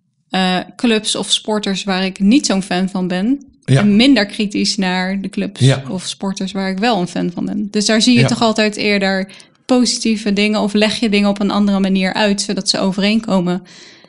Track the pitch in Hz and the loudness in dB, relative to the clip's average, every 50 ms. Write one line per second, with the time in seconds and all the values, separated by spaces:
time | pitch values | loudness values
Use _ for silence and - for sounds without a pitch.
0 | _ _ _ _ _ - - 185 185 185 185 180 - - - - - 233 220 214 | _ _ _ _ _ -4 -2 0 0 2 0 -2 -4 -6 -8 -2 0 0 0 0
1 | 214 - - - 208 - - - - - 214 214 208 196 190 180 185 196 185 185 | 0 -4 -4 -4 -2 -2 -2 -2 -2 -2 -4 -2 -2 -4 -4 -4 -4 -2 -2 -2
2 | 190 190 190 - 196 202 240 294 - - 202 190 180 - 185 180 190 185 - 185 | -2 -4 -2 0 2 4 4 4 2 0 -2 -2 -2 -2 -2 -2 -2 -2 -2 -4
3 | 185 175 180 180 190 233 277 285 - - _ _ - - 131 135 208 208 202 208 | -4 -2 -2 -2 0 -2 -2 -4 -6 -14 _ _ -2 2 2 4 4 4 4 6
4 | 240 285 277 220 202 202 - - 214 202 202 196 202 202 - - 190 185 180 185 | 6 6 6 4 2 -2 -2 -4 -4 -2 -2 -2 -2 -2 -2 -2 -2 -2 -2 -2
5 | 185 185 196 196 190 190 - 208 190 190 - - 123 135 131 131 - 131 196 180 | -2 -2 -4 -6 -6 -6 -6 -6 -6 -6 -2 2 2 2 2 2 -2 -8 -8 -8
6 | - - - - - 196 190 - 190 185 - 196 190 190 190 185 208 247 233 185 | -8 -10 -10 -8 -6 -6 -6 -6 -6 -6 -6 -4 -4 -4 -2 -2 0 0 0 0
7 | 175 - - 180 180 180 175 - - 190 196 208 214 202 - 208 208 - 220 226 | -2 -4 -4 -4 -4 -4 -4 -4 -6 -6 -4 -6 -6 -4 -4 -2 0 2 2 2
8 | 208 254 247 233 226 226 233 - 240 226 220 220 214 214 208 - - 208 202 202 | 4 4 4 4 4 4 2 2 2 0 2 2 0 0 0 -2 -2 0 0 2
9 | 196 190 196 190 190 196 - - - _ _ _ _ - 262 254 240 202 - - | 0 0 0 -2 -4 -6 -10 -20 -20 _ _ _ _ 0 2 2 2 0 0 -2
10 | - 226 220 208 - 214 202 196 208 214 214 208 196 208 202 208 208 214 208 - | -2 -2 -2 0 -2 -2 0 2 2 0 0 0 -2 0 2 2 2 2 0 0
11 | 240 220 196 202 202 202 202 202 208 196 - 202 208 202 196 190 196 190 190 190 | -2 0 2 2 2 2 0 0 0 0 2 2 2 2 2 2 2 2 2 0
12 | 185 185 - - 214 202 202 202 - - 196 190 190 - - - - 196 175 - | 0 0 0 0 2 0 0 0 -2 -4 -4 -4 -2 -4 -2 -2 -2 -2 0 0
13 | 190 208 220 226 220 226 190 190 175 180 175 190 - - - - - - - - | 0 2 0 0 0 0 0 0 0 0 -2 -4 -6 -12 -20 -20 -20 -20 -20 -20
14 | _ | _